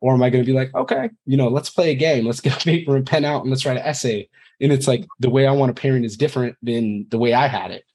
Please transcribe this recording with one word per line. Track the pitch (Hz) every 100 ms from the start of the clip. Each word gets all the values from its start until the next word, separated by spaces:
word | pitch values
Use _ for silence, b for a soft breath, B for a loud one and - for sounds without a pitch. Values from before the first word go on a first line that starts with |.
Or | 127
am | 131
I | 127
gonna | 127
be | 120
like, | 131 131
Okay, | 131 127 226 127 - -
you | 135
know, | 123
let's | 131 147
play | - 170
a |
game. | 135 156 139 113
Let's | 117
get | 143 131
a |
paper | 165 165 165 139
and | 135
pen | 160
out | 147 147
and | 127
let's | 131 139
write | 127
an |
essay. | 139 147 127 107 98 b b b
And | -
it's | 139 135
like, | 120 98 -
the | 127
way | 127 135
I |
want | 139 135
to | 117
parent | 139 131 117
is | 104
different | 147 135 123 120
than | 120 117 110 104 104
the | 117
way | 120
I | 120 139
had | 110 92
it. | 92 _